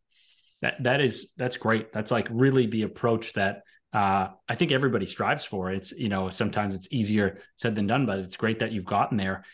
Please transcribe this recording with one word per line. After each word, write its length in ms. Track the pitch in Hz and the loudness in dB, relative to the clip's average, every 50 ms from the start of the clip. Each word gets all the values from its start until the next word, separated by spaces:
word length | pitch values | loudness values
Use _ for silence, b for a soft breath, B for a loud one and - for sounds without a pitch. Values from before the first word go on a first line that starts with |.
| _ _ b b b b b b b b b b - | _ _ b b b b b b b b b b -4
That, 200 | - - - 131 | -4 -2 0 2
that 180 | 123 131 143 143 | 2 4 4 4
is, 300 | 123 107 - - - _ | 2 0 -2 -8 -8 _
that's 200 | - 127 127 - - | -4 -4 -4 -4 -2
great. 340 | - 110 113 110 107 - - | 0 2 2 2 0 -4 -6
That's, 180 | 107 110 - | -6 -2 0
like, 180 | 123 113 101 - | 0 0 0 0
really 360 | 117 113 131 139 131 131 123 | 2 4 4 4 6 4 4
the 160 | 107 110 110 107 | 2 2 0 -2
approach 520 | 98 - - - 120 117 113 113 - - | -2 -2 -2 0 2 2 2 0 -4 -4
that, 280 | 104 98 98 104 - - b b b b _ - | 0 0 0 -2 -4 -10 b b b b _ 0
uh, 360 | 107 101 98 95 98 95 - - _ _ - | 2 2 4 4 2 0 0 -4 _ _ -6
I 60 | 131 | -2
think 180 | - 175 151 143 | 0 0 2 2
everybody 320 | 131 139 131 117 104 98 | 2 2 2 2 0 -2
strives 380 | - - - 107 101 139 143 - | -4 -4 -2 -2 0 0 -2 -4
for. 260 | - - 98 92 92 | -6 -6 -4 -4 -4
It's, 220 | 95 95 - - - | -4 -4 -6 -8 -8
you 160 | - 131 107 | -6 -4 -2
know, 220 | 101 95 95 92 | 0 0 -2 -2
sometimes 440 | 95 - 113 104 - 110 104 101 98 | -2 -2 -2 -2 0 -2 -2 -2 -4
it's 140 | 92 - - | -6 -8 -6
easier 480 | - 123 107 101 107 107 101 95 98 B B B B | -2 -2 0 2 4 4 4 2 0 B B B B
said 180 | - - 233 214 | -4 -2 -2 0
than 120 | 214 202 | 0 0
done, 200 | 196 214 139 135 | 2 2 2 2
but 120 | 107 98 98 | 0 -2 -4
it's 160 | 92 90 - | -6 -8 -8
great 220 | - - 110 113 113 | -2 -2 0 0 0
that 120 | 113 110 113 | -2 -4 -4
you've 140 | 101 90 | -4 -4
gotten 300 | 87 101 101 123 - - 104 | -2 0 0 0 2 0 0
there. 260 | 95 95 - - B B | 0 -2 -4 -4 B B